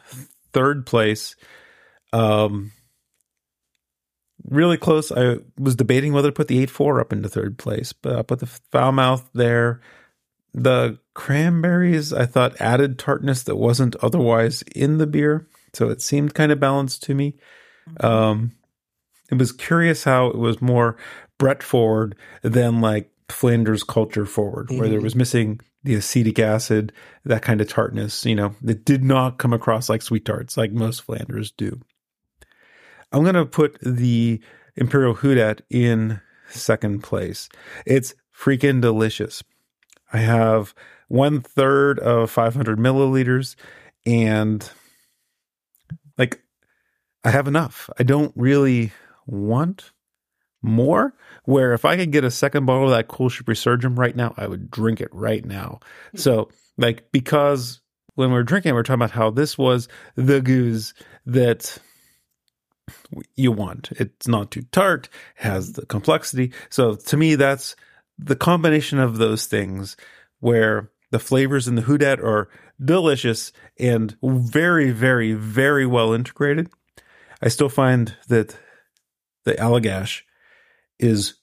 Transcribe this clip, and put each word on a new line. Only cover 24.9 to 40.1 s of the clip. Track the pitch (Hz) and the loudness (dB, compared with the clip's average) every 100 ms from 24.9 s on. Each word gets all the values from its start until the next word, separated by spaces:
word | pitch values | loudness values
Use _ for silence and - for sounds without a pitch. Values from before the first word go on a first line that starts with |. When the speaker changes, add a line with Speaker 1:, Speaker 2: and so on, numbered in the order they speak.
| 107 | 0
Speaker 3:
Mm-hmm. | |
Speaker 1:
was | 107 | 0
missing | 120 123 120 110 107 - _ | 0 0 0 -2 -4 -12 _
the | 139 107 | -2 -2
acetic | - 127 110 110 | 0 0 2 2
acid, | 110 110 - 107 107 - - - 135 | 2 0 0 -2 -2 -8 -20 -12 -4
that | 110 | -2
kind | - 107 | 0 0
of | 104 | 0
tartness, | - 110 110 107 - | -2 -2 -4 -8 -6
you | 120 | -2
know, | 107 104 104 | -2 -2 -4
that | 120 110 - | -4 -2 0
did | 139 | 0
not | 131 135 131 123 | 2 2 0 -2
come | 123 | -2
across | 117 - 113 - | 0 0 -2 -2
like | 113 | -4
sweet | - 110 | -2 -4
tarts, | - - 123 - | -4 -6 -6 -4
like | 110 | -4
most | 113 113 123 | -2 -4 -6
Flanders | - 113 117 110 107 | -10 -10 -8 -10 -10
do. | - 104 123 - _ _ _ _ _ _ _ _ _ - - - | -8 -8 -8 -16 _ _ _ _ _ _ _ _ _ -20 -20 -4
I'm | 135 | 2
gonna | 170 180 143 | 2 2 0
put | - 147 - | 0 0 0
the | 123 123 123 117 117 110 - - _ - | -4 0 2 2 2 -2 -8 -20 _ -4
Imperial | 127 143 131 | 0 2 2
Houdat | 107 139 127 110 107 - | 2 2 2 2 -2 -4
in | 123 120 113 110 107 - _ - | 0 2 2 -2 -6 -12 _ -20
second | - - 110 107 101 | -8 -2 -2 -2 -6
place. | - 101 90 87 - - - - - | -6 -6 -6 -10 -16 -20 -20 -10 0
It's | 131 117 - _ | 0 0 -12 _
freaking | - - 131 143 131 | -6 -2 0 2 2
delicious. | 120 110 110 - 104 - - _ _ _ _ _ _ | 2 2 0 -2 -10 -12 -20 _ _ _ _ _ _